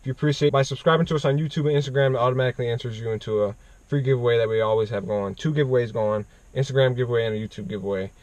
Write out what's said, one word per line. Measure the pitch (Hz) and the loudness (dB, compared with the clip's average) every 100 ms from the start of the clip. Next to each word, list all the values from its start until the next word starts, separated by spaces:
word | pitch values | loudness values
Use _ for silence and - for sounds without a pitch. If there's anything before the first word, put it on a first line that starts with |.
If | 135 | -8
you | |
appreciate | 127 151 143 147 | -2 0 2 2
it, | |
by | 139 | 2
subscribing | 135 135 - 160 170 | 0 0 2 2 2
to | 156 | 0
us | |
on | 147 143 | 0 0
YouTube | 156 170 147 | 0 -2 0
and | 147 | 0
Instagram, | 143 131 135 | 0 0 2
it | 131 | 2
automatically | 123 131 127 - 123 | 2 2 0 0 -2
enters | 117 123 110 | -2 -4 -8
you | 113 | -6
into | 110 - 107 | -6 -2 0
a | 104 101 - - _ | 0 -2 -18 -20 _
free | 147 | -2
giveaway | 131 131 120 117 | 2 2 4 2
that | 110 | 2
we | 110 | 2
always | 110 110 107 | 2 2 0
have | 107 98 | -4 -2
going. | 104 98 | -2 -2
Two | 98 160 | -4 -2
giveaways | 151 135 127 117 | 0 2 2 0
going, | 117 107 107 104 - - | -2 -2 -2 -6 -16 -10
Instagram | 131 135 131 131 123 | -4 -2 2 2 2
giveaway | 123 120 113 | 0 0 0
and | |
a | 107 | -2
YouTube | 110 - 98 | -6 -10 -10
giveaway. | 104 98 98 95 - | -6 -4 -4 -6 -10